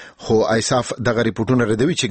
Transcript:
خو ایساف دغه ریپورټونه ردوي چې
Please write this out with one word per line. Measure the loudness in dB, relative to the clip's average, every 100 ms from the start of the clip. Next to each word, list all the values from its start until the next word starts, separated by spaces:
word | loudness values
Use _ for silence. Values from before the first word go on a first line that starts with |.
| -20 -12
خو | 0 2 2
ایساف | 0 0 0 -2 -4
دغه | -2 0 0
ریپورټونه | -2 0 2 2
ردوي | 2 0 0
چې | 0